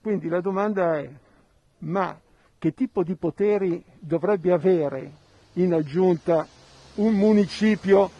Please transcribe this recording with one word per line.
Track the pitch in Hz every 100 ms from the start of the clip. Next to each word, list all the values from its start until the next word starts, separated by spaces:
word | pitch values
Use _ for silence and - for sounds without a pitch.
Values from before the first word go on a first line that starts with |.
Quindi | 220 196 160
la | 175
domanda | 180 190 208 196 175 160
è, | 139 143 _ _ _ _ _ _
ma | 156 180 175 - _ _ _ _
che | 160
tipo | - 165 -
di | 170
poteri | 185 170 - 202 208 190 175 - _
dovrebbe | 156 165 170 208 165
avere | 180 160 180 143 135 143 - _ _ _
in | - 180
aggiunta | 170 151 151 185 170 - 165 151 - - - - -
un | 214
municipio | 208 208 208 202 - 214 208 185 196 190 -